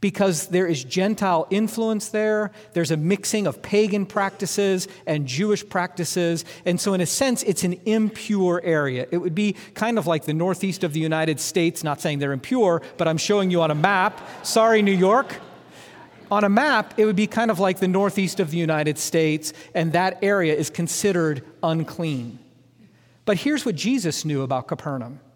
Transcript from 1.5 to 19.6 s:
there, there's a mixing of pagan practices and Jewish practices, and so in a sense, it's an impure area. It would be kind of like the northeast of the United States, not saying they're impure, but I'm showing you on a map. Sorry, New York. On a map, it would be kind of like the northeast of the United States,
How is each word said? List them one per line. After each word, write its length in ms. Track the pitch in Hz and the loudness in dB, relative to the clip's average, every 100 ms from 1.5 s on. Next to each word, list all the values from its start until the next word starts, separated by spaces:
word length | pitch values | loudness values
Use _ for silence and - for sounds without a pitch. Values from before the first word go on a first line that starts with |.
| 196 220 220 226 220 - | 0 -2 -2 -2 -2 -4
there, 420 | 214 214 214 208 - - | -2 0 0 -2 -8 -8
there's 160 | - 160 | -4 0
a 80 | 160 | 0
mixing 480 | 156 196 - 214 190 | 0 -2 0 -2 -2
of 160 | 131 | -4
pagan 420 | - 208 214 208 | -2 2 2 0
practices 840 | 190 - 196 - 190 - 202 190 180 - - | -2 -2 -2 -4 -6 0 2 0 -2 -12 -4
and 200 | 151 135 | -2 -2
Jewish 400 | 127 208 208 - | -2 0 0 -2
practices, 800 | 190 180 - 165 - 170 165 - - - | -4 -4 -4 -4 0 0 0 -4 -8 -2
and 120 | 175 | 0
so 140 | - | 0
in 80 | 190 | 0
a 60 | 170 | 0
sense, 360 | - 269 240 | 0 0 0
it's 200 | - 185 | 0 0
an 160 | 180 180 - | -2 -2 0
impure 720 | 220 214 214 - 208 185 175 | 2 2 -2 -4 0 2 2
area. 440 | 180 160 143 127 131 | 2 0 0 -2 -2
It 60 | 170 | -2
would 180 | 180 | -2
be 220 | 165 208 185 - | 0 -2 -2 -10
kind 260 | - 220 233 | -6 -2 0
of 80 | 165 | 0
like 200 | 165 - | -2 0
the 80 | |
northeast 500 | 156 175 185 196 175 | -2 0 0 -2 -2
of 80 | 175 | -2
the 80 | 151 | -2
United 400 | 160 160 160 151 | 0 0 0 -2
States, 420 | - - 165 175 | -2 2 0 0
not 200 | 156 143 | -4 -2
saying 160 | 175 147 | -2 -2
they're 160 | 143 | -2
impure, 480 | 139 - 254 208 170 - - | -4 -2 2 4 2 -2 -2
but 100 | 160 | 0
I'm 80 | 160 | 0
showing 340 | - 202 190 | 2 2 2
you 120 | 175 | 2
on 80 | 160 | 2
a 40 | |
map. 460 | 151 175 196 196 - - - | 4 4 4 2 -2 -16 -14
Sorry, 380 | - - 226 220 | 0 4 6 6
New 100 | 208 | 4
York. 480 | 190 185 233 262 - - - - - - - - - - | 4 6 4 2 -6 -16 -20 -20 -20 -20 -20 -20 -20 -4
On 140 | 202 | 2
a 60 | 202 | 4
map, 420 | 202 294 247 208 - | 4 4 2 0 2
it 80 | 214 | 2
would 100 | 196 | 4
be 100 | 214 | 0
kind 240 | 220 233 | 2 0
of 80 | 185 | 2
like 220 | 190 185 | 2 2
the 80 | 190 | 0
northeast 500 | 185 202 - 190 - | 2 2 2 -2 0
of 120 | 175 | -2
the 80 | 165 | 0
United 400 | 165 156 151 147 | 0 0 0 -2
States, 560 | - 170 160 156 151 - | -2 2 2 0 -4 -12